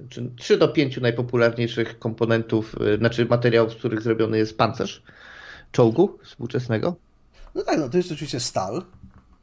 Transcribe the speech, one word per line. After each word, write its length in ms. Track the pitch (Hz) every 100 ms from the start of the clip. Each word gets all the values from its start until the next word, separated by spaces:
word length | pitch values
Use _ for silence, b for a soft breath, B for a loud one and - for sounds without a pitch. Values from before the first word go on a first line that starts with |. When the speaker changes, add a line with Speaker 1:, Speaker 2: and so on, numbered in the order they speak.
| 123
Speaker 1:
czy 220 | 120 123 -
trzy 220 | - 208
do 100 | 160
pięciu 320 | 165 135 127
najpopularniejszych 1000 | 120 120 123 123 117 117 117 - 113 -
komponentów, 760 | 117 110 113 113 113 110 107 - 110
y, 40 | 104
znaczy 280 | 117 120 123
materiałów, 460 | 120 123 117 113
z 40 | -
których 260 | 117 110
zrobiony 360 | 117 113 110 110
jest 200 | 110 -
pancerz 440 | 113 - 98 - B B B B B B B
czołgu 460 | - 117 120 202 -
współczesnego? 760 | - - 120 123 120 110 - 175 _ _ _ b b
Speaker 2:
No 80 | -
tak, 160 | - 302
no 100 | 131
to 80 | 180
jest 160 | 180
oczywiście 280 | 147 151 127
stal. 420 | - - 95 139 - - - - _ _